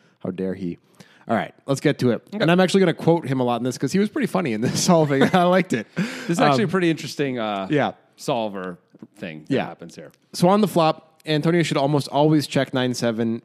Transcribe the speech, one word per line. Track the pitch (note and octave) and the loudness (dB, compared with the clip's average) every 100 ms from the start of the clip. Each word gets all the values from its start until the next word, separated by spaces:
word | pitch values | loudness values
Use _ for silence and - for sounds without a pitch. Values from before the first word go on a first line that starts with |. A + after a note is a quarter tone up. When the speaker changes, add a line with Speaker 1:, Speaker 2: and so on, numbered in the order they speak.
| _ _ | _ _
Speaker 1:
How | F#2 | -10
dare | F#2 F#2+ | -6 -6
he? | F2+ F2 E2+ _ - - _ - | -6 -6 -8 _ -20 -20 _ -4
All | A2+ | -4
right, | E2 - | -4 -8
let's | - C3+ | -6 -2
get | D#3 C3+ | 0 2
to | B2 | 0
it. | A2 - | 0 -4
Speaker 2:
Okay. | G#3 | -2
Speaker 1:
And | F3+ | 2
I'm | F3+ | 4
actually | F#3 G3 | 4 4
gonna | F3+ | 2
quote | - - E3+ B2+ | 2 2 0 0
him | C3 | -2
a | |
lot | B2 A#2+ | 0 0
in | |
this | B2+ A#2+ | -2 -4
'cause | C#3+ | -2
he | F#3+ | 0
was | G#3+ | 0
pretty | D#4 A3+ | -2 -2
funny | F#3 D#3+ | -2 -2
in | G#2+ | -2
this | B2+ D3 | -2 -2
<laughs> | |
solving. | - E3 D3 C#3 - | 2 4 4 2 2
I | F#3 | 4
liked | F3+ F#3 F3+ | 4 2 0
it. | A#2 - | -4 -6
Speaker 2:
This | - A3+ - - | -6 -6 -6 -4
is | E3+ | 2
actually | B3+ A#3+ | 2 4
Speaker 1:
Um, | F#3+ | 2
Speaker 2:
a | |
pretty | F#3 F3 | 0 0
interesting, | D#3 B2 - C#3 B2+ | 0 -4 -6 -4 -4
uh, | G#2+ G2+ F#2+ | -4 -4 0
Speaker 1:
yeah. | D3 A2 - _ - | 0 0 -4 _ -12
Speaker 2:
solver | - B2 A2 G2 F#2 F2 _ - - _ | -6 -4 -4 -6 -10 -12 _ -20 -20 _
thing | F2+ D#2 D#2 | -14 -12 -4
that | |
Speaker 1:
Yeah. | C3 E2+ | -4 -4
Speaker 2:
happens | E2 E2+ | -10 -18
here. | - D2+ _ _ | -20 -20 _ _
Speaker 1:
So | - F3 | 0 2
on | G#3 | 4
the | G3 | 2
flop, | F3 D#3+ - - _ | 2 0 0 -8 _
Antonio | - D3+ D#3+ F3 | -4 -2 2 2
should | D3+ D3+ | 2 0
almost | C#3 D3 - | 0 0 0
always | C3+ D3+ D#3 C#3 | 2 4 2 0
check | C#3+ C3 | -2 -2
nine | C3+ B2+ | -2 -2
seven | A#2+ A#2+ A2+ A2+ A#2 | -2 -2 -2 -2 -4